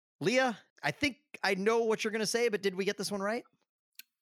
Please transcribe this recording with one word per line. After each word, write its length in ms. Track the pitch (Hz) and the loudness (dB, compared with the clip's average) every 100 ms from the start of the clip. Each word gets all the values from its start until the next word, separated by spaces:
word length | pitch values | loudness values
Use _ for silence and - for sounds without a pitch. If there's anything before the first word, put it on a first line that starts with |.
| _ _ | _ _
Leah, 380 | 147 254 262 208 - _ | 0 2 2 -2 -12 _
I 80 | 143 | -6
think 260 | - 294 226 _ - | -2 -2 -4 _ -4
I 120 | 190 | -2
know 300 | 190 202 233 | 2 2 2
what 180 | 226 214 | 2 0
you're 80 | 220 | 0
gonna 140 | 220 214 | -2 0
say, 220 | 233 240 | 2 2
but 120 | 208 | 0
did 140 | 196 | 0
we 100 | 185 | 0
get 140 | 196 202 | -2 -2
this 120 | 190 | -4
one 120 | 202 | -2
right? 220 | 196 240 - _ _ _ _ - - _ | -2 -4 -6 _ _ _ _ -20 -20 _